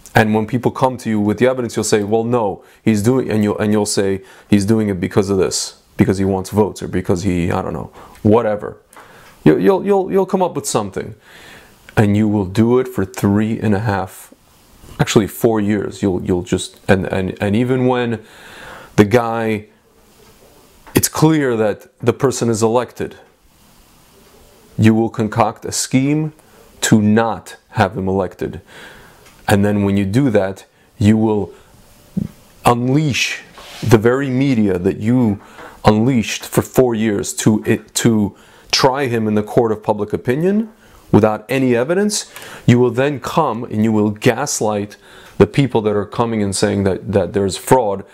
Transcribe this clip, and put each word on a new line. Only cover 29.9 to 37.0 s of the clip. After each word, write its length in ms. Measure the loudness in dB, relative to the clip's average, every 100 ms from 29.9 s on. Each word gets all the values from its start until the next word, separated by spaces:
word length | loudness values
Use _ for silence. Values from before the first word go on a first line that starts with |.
| 0
you 80 |
do 260 | 0 0 2
that, 360 | 0 -2 -6 -18 _ _ 0
you 180 | 2 4
will 360 | 2 0 -4 -10 _ -20 -20 -20 -12 -8 -8 -10 -20 _
unleash 800 | 0 0 0 0 0 -2 -4 -6 -14 -20 -20 -8
the 160 | 4 4
very 300 | 4 2 0
media 500 | 0 2 2 2 0
that 200 | -2 -2
you 420 | 0 2 2 -2 -8 -20 -20 -2
unleashed 600 | 2 2 2 0 -2 -8
for 180 | -4 -2
four 320 | 0 2 2
years 380 | 2